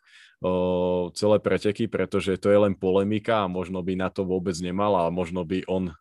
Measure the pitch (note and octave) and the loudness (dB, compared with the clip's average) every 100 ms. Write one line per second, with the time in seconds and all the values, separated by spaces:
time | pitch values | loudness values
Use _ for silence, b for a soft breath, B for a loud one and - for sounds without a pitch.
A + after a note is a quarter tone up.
0 | b b b b F#2 F2+ F2+ F2+ F2+ F2+ | b b b b -2 0 0 0 0 -2
1 | F2 - G#2 G#2 G2+ F#2 G#2 G2+ A2+ - | -4 0 2 4 2 0 0 -2 -2 -2
2 | F#2 G2 F2+ F2+ G2+ G2+ G#2 F2+ F#2+ G2 | 0 0 0 -2 4 4 4 2 2 2
3 | G2+ G#2+ A#2 A2 F#2+ F#2 F2 F#2 F2 F#2 | 2 -2 0 0 0 -4 -6 -6 -4 -2
4 | F#2 - F#2 F#2 F#2 E2+ F2+ F#2+ G#2 F#2 | -4 -4 -2 -2 -2 -4 -4 -2 2 2
5 | E2+ F2+ E2 F2+ E2 F#2 - F#2 F2+ D#2+ | 2 0 -4 -4 -2 -4 -2 -2 -4 -8